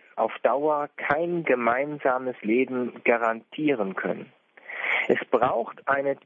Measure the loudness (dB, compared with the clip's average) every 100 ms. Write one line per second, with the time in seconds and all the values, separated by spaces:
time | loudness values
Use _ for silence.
0 | -14 -2 -2 0 0 2 2 0 -2 -6
1 | -2 0 0 -2 0 2 2 2 -2 -2
2 | 0 0 -2 -6 0 2 2 0 -4 -2
3 | 2 2 2 -2 -6 -2 0 2 0 -2
4 | -4 -4 -8 _ _ -20 -14 -8 -2 -2
5 | 0 0 2 2 2 0 -4 -6 -2 0
6 | 0 -4